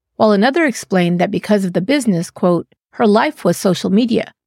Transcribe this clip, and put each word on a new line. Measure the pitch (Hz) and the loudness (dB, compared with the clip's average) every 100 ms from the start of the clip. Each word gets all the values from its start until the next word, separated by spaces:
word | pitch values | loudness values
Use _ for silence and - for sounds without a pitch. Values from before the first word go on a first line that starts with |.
| _ - | _ 0
while | 220 | 2
another | 202 233 294 311 | 4 2 2 0
explained | - - 190 175 175 | -2 -4 0 0 0
that | 180 | -2
because | 185 - 208 | -2 -2 -2
of | 190 | 0
the | 175 | -4
business, | 190 294 240 175 175 | -2 -2 0 -2 -4
quote, | - 185 170 - _ _ | -4 0 0 -4 _ _
"her | - 226 | -2 2
life | 208 294 - 185 | 2 0 -2 -2
was | 175 | 0
social | 202 175 190 | 0 -2 0
media, | 190 240 220 - _ | 0 0 -2 -4 _